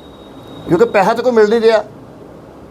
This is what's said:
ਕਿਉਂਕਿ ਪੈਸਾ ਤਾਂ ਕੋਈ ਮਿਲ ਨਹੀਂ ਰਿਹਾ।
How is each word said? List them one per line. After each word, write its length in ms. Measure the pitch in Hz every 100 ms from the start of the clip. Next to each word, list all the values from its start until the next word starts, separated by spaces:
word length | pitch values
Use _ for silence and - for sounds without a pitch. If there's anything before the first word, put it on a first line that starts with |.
| - - - - - - -
ਕਿਉਂਕਿ 160 | 180
ਪੈਸਾ 300 | 233 220 190
ਤਾਂ 100 | 226
ਕੋਈ 80 | 247
ਮਿਲ 160 | 226 208
ਨਹੀਂ 100 | 233
ਰਿਹਾ। 240 | 226 220 - - - - - - - - -